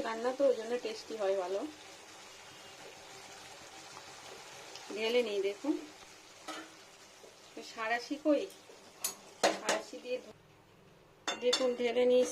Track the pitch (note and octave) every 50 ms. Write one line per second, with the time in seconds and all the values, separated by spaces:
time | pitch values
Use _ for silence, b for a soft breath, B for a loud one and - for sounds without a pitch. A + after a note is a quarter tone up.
0 | C4+ A3+ A3+ A3+ A#3 B3+ B3+ - C#4 C4+ A3+ A3 G#3+ A3+ B3 B3 - A3 A3 -
1 | - - A3+ G#3+ G3+ F#3+ G3 G3 F3+ F3 G3 G3+ C#4 D#4 - - - - - -
2 | - - - - - - - - - - - - - - - - - - - -
3 | - - - - - - - - - - - - - - - - - - - -
4 | - - - - - - - - - - - - - - - - - - G3 G#3+
5 | A3 A3+ A#3+ B3 A#3+ G#3+ G3+ G3+ F#3+ G3 G3+ - - C#4 E4+ - - - - -
6 | - - - - - - - - - - - D#4+ - - - - - - - -
7 | - - - - - - - - - - - A3+ A3+ - - A#3 A3+ A3 A#3 A#3+
8 | A#3+ - D4 C#4+ - D#4 D4 C4 G3 - - - - - - - - - - -
9 | - - - - - - - - - - - - - - - - - - - -
10 | - B3 B3+ - - G#3+ - - - - - - - - - - - - - -
11 | - - - - - - - - A#3 B3 B3 - C4 B3 A#3+ A#3+ A#3+ A#3+ A3+ B3
12 | B3 B3 B3 B3+ B3+ B3